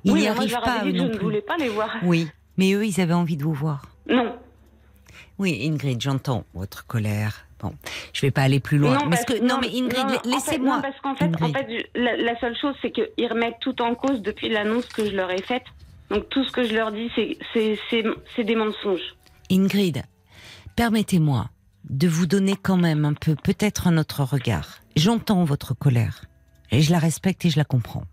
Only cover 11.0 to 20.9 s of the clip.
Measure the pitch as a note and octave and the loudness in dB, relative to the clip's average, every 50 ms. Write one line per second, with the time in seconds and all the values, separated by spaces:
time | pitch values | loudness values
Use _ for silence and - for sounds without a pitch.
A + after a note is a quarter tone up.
11 | - C#4+ C4+ - - F3 E3 - E3 D#3+ C#3+ E3+ F#3 A3 A#3 A3 - - _ - | -6 -6 -2 0 0 0 2 0 -2 0 0 -2 -4 -4 -6 -8 -8 -6 _ -2
12 | B3 A#3+ A3 - A3+ A#3 A#3 A#3 B3+ A#3+ A#3 - - C#4+ C4+ - - A#3+ - - | 0 0 0 0 0 -2 -2 -2 -4 -6 -4 -2 -4 -4 -4 -4 -8 -6 -2 -2
13 | G#3+ - - - A3+ A#3 A3 A3+ A#3 A#3 A3+ - - C4+ B3 - B3 A#3 A#3+ A#3+ | -4 -4 -2 -4 -4 -2 -2 -2 -2 -2 -4 -6 -6 -6 -4 -2 -2 -2 -2 0
14 | - C4+ C#4 A#3 F#3 G3+ G#3+ - - A3+ A3+ G#3+ G#3 G#3+ A3+ A#3+ A#3+ - - - | 0 -2 -2 0 -2 -6 -6 -6 -4 -2 -2 0 0 0 -2 -2 -4 -4 -4 -2
15 | G#3+ G#3 F#3+ G3 F#3 F3+ F3+ F#3+ F#3+ - D3 - - - - - - - - - | -2 -2 0 -2 -2 -2 -2 -4 -2 -4 -4 -6 -6 -10 -20 -20 -20 -20 -20 -20
16 | - _ G3 G#3 G3 - - C#4 C4 - - - B3 A3 A3 A3 A3+ A3 G#3 G#3 | -8 _ -2 -2 -2 -2 -2 -2 -2 0 0 -2 -2 0 0 -2 -2 -2 -4 -6
17 | A#3 A#3 - B3 G#3+ - - - - - - A#3 A3 A3 G#3+ G3+ - - A#3+ A3+ | -8 -4 -2 -2 -2 -2 -4 -10 -10 -4 -2 0 2 2 0 -2 -2 -2 -2 0
18 | G#3 A3 - - - - - - A#3 G3+ A#3 A3+ A3 G#3+ G#3 - - G#3 F#3 E3 | 0 0 -4 -4 -10 -8 -6 -4 0 0 0 0 0 -2 -4 -4 -2 -2 -2 -2
19 | - - - _ _ - _ _ _ - F#3 F#3 F#3+ F#3+ - G3+ G3+ F3 C3+ B2 | -4 -10 -14 _ _ -20 _ _ _ 0 2 4 4 4 4 2 2 2 -2 -4
20 | - _ _ _ _ _ - - - - - - - - - - A#3 A#3 | -8 _ _ _ _ _ -20 -20 -20 -20 -20 -20 -20 -6 -2 0 2 2